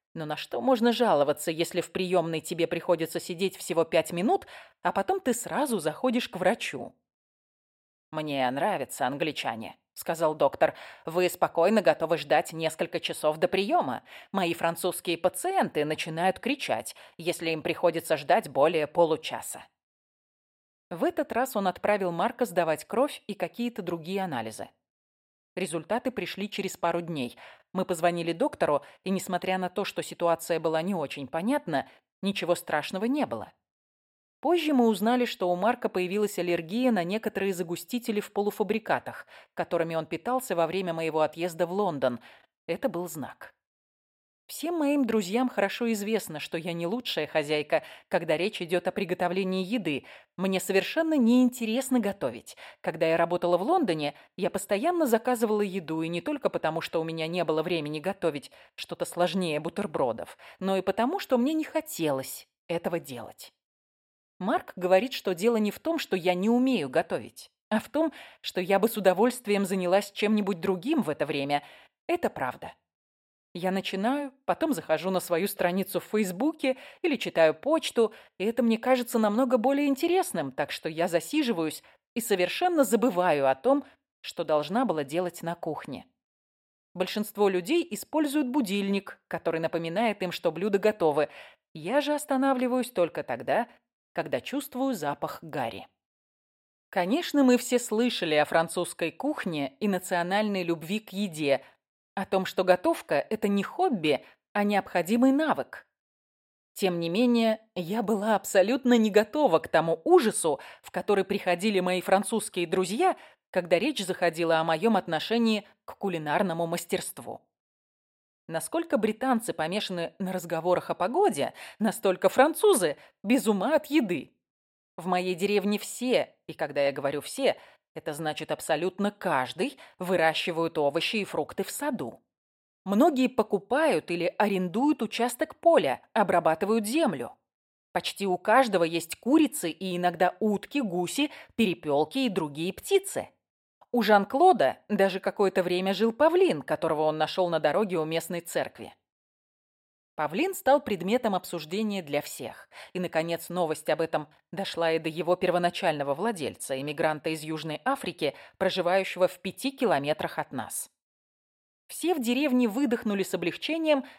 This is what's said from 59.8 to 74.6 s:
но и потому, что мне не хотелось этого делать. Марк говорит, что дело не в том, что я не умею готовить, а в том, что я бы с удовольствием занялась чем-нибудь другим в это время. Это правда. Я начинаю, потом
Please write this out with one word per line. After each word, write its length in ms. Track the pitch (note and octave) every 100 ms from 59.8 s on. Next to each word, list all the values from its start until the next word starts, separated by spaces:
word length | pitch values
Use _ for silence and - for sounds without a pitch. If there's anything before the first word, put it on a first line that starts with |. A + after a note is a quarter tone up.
| G3+ D#3+ C4 A2+ E2+ - - -
но 180 | F#3+ F#3+
и 40 |
потому, 360 | F#3 F#3+ A#3+ F#4+
что 180 | - B3
мне 160 | B3+
не 120 | D#4+
хотелось 840 | D4+ D#4+ D#4 - D#3 C3+ C3 - - _ _
этого 300 | E3+ E3 E3+
делать. 540 | C#3 B2 A2 - - _ _ _ _ _ _ _ _ _
Марк 320 | F#3 A#3+ -
говорит, 380 | - F3+ F#3+ B3+
что 220 | - -
дело 240 | F3 A3 A#3
не 120 | G#3
в 80 | -
том, 200 | - E4
что 180 | - G3+
я 160 | E3+
не 160 | F3+ G3+
умею 400 | A#3+ C4 A#3+ C#3
готовить, 640 | C#3+ - E3+ G#2+ - - _ _
а 100 | G#3+
в 120 | -
том, 200 | D4 D#4+ - - -
что 220 | - -
я 160 | F3+ G3
бы 100 | A3+
с 80 | A3
удовольствием 720 | F#3+ F3+ B3 A#3+ - G3+ F#3+
занялась 440 | F#3+ F3+ F#3+ G#3
чем-нибудь 480 | - G#3+ G#3+ F#3+ G3
другим 420 | G3 F#3+ A3+ D#4+
в 80 | D#3
это 160 | D3 C#3+
время. 360 | D3 C#3 C#3+ - - - _ -
Это 220 | F4 A#3
правда. 420 | - B2+ - - - _ _ _ _ _ _ _
Я 180 | F3+ F#3
начинаю, 600 | F#3+ F#3 F#3+ A3 C#4+ C#4 - -
потом 260 | F3